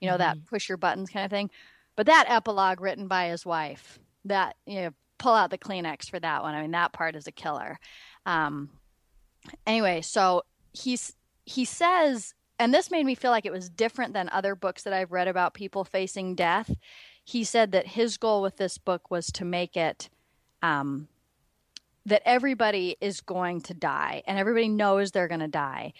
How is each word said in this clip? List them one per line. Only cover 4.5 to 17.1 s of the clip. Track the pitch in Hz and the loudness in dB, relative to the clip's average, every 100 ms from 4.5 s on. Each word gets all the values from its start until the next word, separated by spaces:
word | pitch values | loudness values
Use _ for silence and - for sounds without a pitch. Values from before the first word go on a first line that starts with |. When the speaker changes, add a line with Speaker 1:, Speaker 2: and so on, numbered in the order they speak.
| - - | -4 -10
Speaker 1:
you | 202 | -6
know, | 175 - _ _ | -6 -8 _ _
pull | 262 | 4
out | 226 180 | 6 4
the | 185 | 0
Kleenex | - 185 165 147 - | -6 -6 -6 -8 -10
for | 180 | -6
that | 165 147 | -4 -2
one. | 156 | -2
I | 151 | -6
mean, | 156 | -4
that | 170 175 | 0 0
part | - 165 156 | 0 -4 -4
is | 156 | -14
a | |
killer. | - 165 143 - 151 - - - - | -10 -6 -6 -8 -14 -18 -20 -20 -12
Um, | 190 170 151 147 147 - _ _ _ _ _ _ - - - | -2 0 0 -4 -10 -16 _ _ _ _ _ _ -20 -6 0
anyway, | 226 202 170 | 2 2 0
so | - 220 190 175 - _ _ | 0 4 4 4 0 _ _
he's, | - 254 247 - - _ _ | -8 -4 -4 -6 -16 _ _
he | - - | -8 -4
says, | 247 - 339 370 302 240 - - _ - | -4 0 2 4 4 2 -6 -18 _ 0
and | 240 | 4
this | 294 - | 4 2
made | 339 269 | 0 0
me | |
feel | 247 254 | 0 2
like | 233 202 | 0 0
it | |
was | 185 180 | -8 -10
different | 170 226 - 240 | -2 -2 0 -4
than | 196 180 | -4 -2
other | 196 196 | -2 -2
books | 196 190 - | -2 -4 -4
that | 208 | -4
I've | 190 185 | -2 -2
read | 180 180 | 0 0
about | 180 180 | 2 0
people | - 196 196 | -2 -8 -6
facing | 180 190 190 202 185 | -2 -2 -2 -4 -6
death. | 180 170 185 226 - - - - | 0 2 2 0 -6 -8 -20 -20